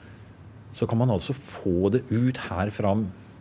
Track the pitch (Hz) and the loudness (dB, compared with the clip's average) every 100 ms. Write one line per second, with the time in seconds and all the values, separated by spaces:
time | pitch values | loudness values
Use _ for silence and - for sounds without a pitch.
0 | - - - - - - - - - 117 | -16 -20 -20 -20 -20 -20 -18 -4 0 4
1 | 127 104 - 135 - - 98 87 98 123 | 4 2 0 -6 -10 -4 0 4 4 4
2 | - 110 123 127 - 90 104 - 104 104 | 2 2 2 0 -2 -2 -2 0 2 2
3 | 98 - - - | 0 -6 -18 -20